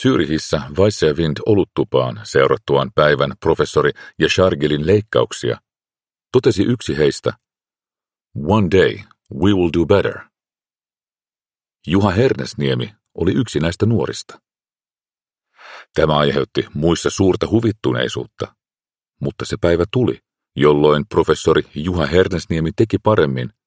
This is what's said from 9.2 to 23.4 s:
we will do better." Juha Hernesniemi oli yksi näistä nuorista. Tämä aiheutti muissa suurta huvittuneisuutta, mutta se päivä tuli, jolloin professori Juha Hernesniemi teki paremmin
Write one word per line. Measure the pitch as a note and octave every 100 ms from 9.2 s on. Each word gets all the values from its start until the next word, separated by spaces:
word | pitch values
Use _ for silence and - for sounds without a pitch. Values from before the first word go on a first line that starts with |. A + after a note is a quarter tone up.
| -
we | - G2
will | F#2+ F2 E2+
do | D#2+
better." | G2+ - - - _ _ _ _ _ _ _ _ _ _ _ _ _ _ _ -
Juha | F#2 G#2
Hernesniemi | F#2 C3 - B1+ - C#2 B1+ A#1+ - _
oli | - F2
yksi | - A#2+ -
näistä | E2 F2 G#2+
nuorista. | A2 B1+ - - - _ _ _ _ _ _ _ _ _ _ _ _ - - -
Tämä | - D#2 D2
aiheutti | C#2+ C#2 C2 - -
muissa | - E2 E2 D2+
suurta | - G2 F#2 -
huvittuneisuutta, | A2+ A#2 G#2 C2 B1 B1 B1 A#1+ - A#1 _ _ _ _ _ _ -
mutta | C#2 -
se | - -
päivä | F2 E2+ F2
tuli, | B2+ A#2 - _ _ _ -
jolloin | C#2+ D2 D2+ D2 C#2+
professori | E2 D#2+ D#2 - D#2 -
Juha | - D#2+ F2 C#2+
Hernesniemi | F2 F#2+ F2 - E2 D#2+ -
teki | A2 G2
paremmin | - G#2+ D2+ B1+